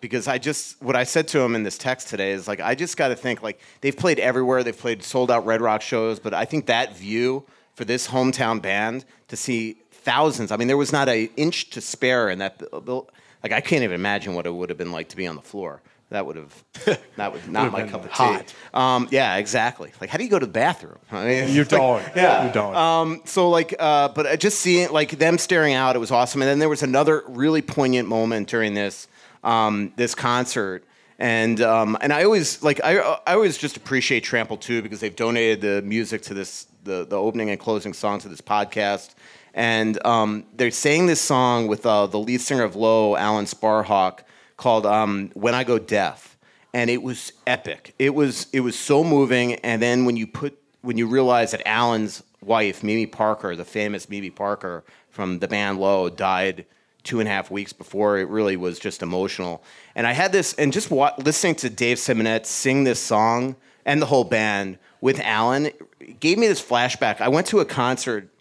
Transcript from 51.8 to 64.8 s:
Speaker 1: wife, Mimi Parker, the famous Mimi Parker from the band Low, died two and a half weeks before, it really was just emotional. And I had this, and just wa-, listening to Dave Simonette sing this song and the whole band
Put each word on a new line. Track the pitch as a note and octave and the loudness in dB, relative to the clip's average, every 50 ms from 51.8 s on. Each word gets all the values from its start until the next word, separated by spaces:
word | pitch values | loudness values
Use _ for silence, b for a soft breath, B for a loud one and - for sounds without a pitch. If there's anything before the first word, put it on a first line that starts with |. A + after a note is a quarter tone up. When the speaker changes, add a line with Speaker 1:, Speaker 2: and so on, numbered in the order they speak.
| A#2+ A#2+ A2+ A2 G#2+ G2 - - - _ _ _ | 2 2 2 0 -2 -4 -6 -12 -18 _ _ _
Speaker 1:
wife, | G2 G2+ A#2 A2 G#2+ G2 F2+ - A2+ | -2 0 0 2 2 0 -2 -4 -2
Mimi | G#2 G#2+ A2+ A2 | -2 0 0 -2
Parker, | G2+ - - A2 G#2+ G#2+ - - F#2+ E2+ | -4 -2 -2 0 0 0 -2 -4 -8 -8
the | E2+ E2+ | -8 -10
famous | - - A2 G#2 G#2 G2+ F#2 - - | -8 -6 -4 -4 -4 -4 -8 -10 -12
Mimi | G2+ G2+ G2 G2 | -12 -10 -10 -12
Parker | - - G2+ G2+ G#2 - - F#2 F2 E2+ b b b b b b | -8 -6 -4 -4 -4 -6 -8 -10 -10 -12 b b b b b b
from | - - G2 F#2 F#2 E2+ | -10 -8 -6 -6 -4 -4
the | F#2+ | -4
band | - A2 G#2 G#2 G2+ G2 F#2+ | -4 -2 -2 -2 -2 -2 0
Low, | F#2+ G2 G2 F#2+ F2+ F2 | 0 2 2 2 0 -2
died | E2+ E2+ G2 F#2+ F#2 F2+ F#2+ G2 E2+ E2+ E2+ _ _ _ _ _ _ _ - | -2 -2 -2 0 0 0 0 -2 -4 -6 -12 _ _ _ _ _ _ _ -10
two | - B2 A2+ | -4 -2 -2
and | G#2+ G#2+ | 0 0
a | |
half | G2+ G2 - - | -2 -2 -4 -6
weeks | F#2+ G2+ G2 - | -8 -8 -8 -10
before, | - - - - - G2 G#2 G#2 G2+ | -14 -18 -18 -8 -2 0 2 2 2
it | G2 F#2 D2 | 0 0 -2
really | G#2 A2 G#2+ G2 F#2+ | -2 0 0 0 0
was | F2+ F2+ F2+ E2+ - | -2 -4 -6 -6 -6
just | - G2+ - - F2+ | -8 -10 -8 -6 -6
emotional. | E2+ F2+ F#2 F#2+ F#2+ - - F2+ F2 E2+ - B B B B B B B | -4 -2 -2 -2 -2 -4 -6 -8 -8 -8 -10 B B B B B B B
And | - A#2 | -2 -2
I | A#2 B2+ | 0 0
had | D3 F#3 F#3+ | 0 0 2
this, | F#3 G3 - - - | 2 0 0 -2 -2
and | - D3 C#3+ C3 | 0 0 0 0
just | G3+ G#3+ - | -2 -2 -2
wa-, | E3+ C3 C#3 C#3+ - - | 0 2 2 2 0 0
listening | C3+ D3+ D3+ - - F3 D#3 | 0 0 0 2 0 0 0
to | - - A#2+ | -2 -4 -6
Dave | G#2+ - B2 A#2+ A#2+ | -4 0 0 0 0
Simonette | A#2+ - - A#2+ A2+ A2 A2+ A2+ A2+ - | 0 0 0 0 2 2 2 0 0 -2
sing | - - - - C3+ C3 C#3 C3+ | -4 -6 -2 0 2 2 4 2
this | B2+ A2+ A2 | 2 2 0
song | - - A#2 G#2 A2 A2+ A#2 A#2+ B2+ C3+ C3 b b b b b b | 0 0 2 4 4 4 2 2 0 -4 -6 b b b b b b
and | C#3+ C#3+ D3+ | 0 0 2
the | D3+ | 2
whole | A#2+ C#3+ B2+ A#2 | 4 2 2 2
band | - B2 A2 A2 G#2+ G#2 G2 G2 F#2+ F#2 b | 2 0 0 2 0 0 -2 -4 -6 -8 b